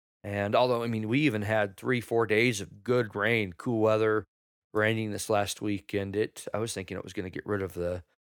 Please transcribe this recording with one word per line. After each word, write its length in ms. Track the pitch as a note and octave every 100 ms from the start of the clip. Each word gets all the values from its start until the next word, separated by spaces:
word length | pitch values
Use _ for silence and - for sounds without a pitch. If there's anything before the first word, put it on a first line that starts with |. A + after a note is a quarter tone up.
| _ _
And 320 | G2+ G2+ G2+
although, 280 | A#2 B2 A#2+
I 40 | A#2
mean, 220 | A2+ G#2+
we 120 | C3
even 220 | D3+ G#2+
had 340 | G#2 A2 G#2 F#2+
three, 240 | A#2+ B2
four 260 | A2 A#2 A2+
days 360 | G#2+ B2 G#2
of 200 | F#2 G#2
good 320 | G2+ B2 A2+
rain, 380 | G2+ G#2 A#2 G2
cool 280 | E2+ - A2+
weather, 440 | A2 A2 A2 G#2+ G2 _ _ _ _
raining 400 | G#2+ G#2+ A2+ A2
this 160 | G2+ -
last 320 | G#2+ G2+ -
week. 320 | G#2+ G2+ -
And 240 | G2+ G2 G2
it, 300 | A#2+ - -
I 40 | G#2
was 140 | A2+
thinking 240 | G2 F#2 F#2+
it 80 |
was 80 | F#2+
gonna 160 | G2+ F#2
get 180 | F2 -
rid 140 | G#2
of 140 | F#2+
the, 280 | F2 F2 F2+ - _